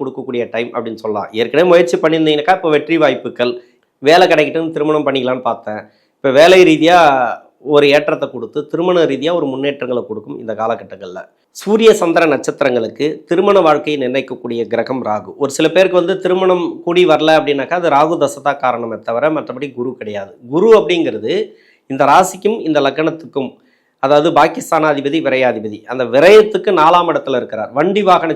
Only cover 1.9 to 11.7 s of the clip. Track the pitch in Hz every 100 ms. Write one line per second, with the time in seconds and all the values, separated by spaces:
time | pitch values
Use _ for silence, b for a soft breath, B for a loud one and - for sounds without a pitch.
1.9 | 180 156 160 156 151 151 185 165 147 147
2.9 | 165 147 127 117 - 123 120 B B _
3.9 | _ 139 175 180 156 139 160 160 165 151
4.9 | 151 139 135 123 123 123 110 - 107 -
5.9 | b b _ 139 131 170 185 165 156 160
6.9 | 175 156 135 117 82 - _ 127 147 143
7.9 | 147 156 156 139 123 113 147 143 156 180
8.9 | 180 143 131 151 175 143 131 143 139 127
9.9 | 123 - 107 - 143 110 104 113 110 98
10.9 | 95 95 90 - _ _ - 196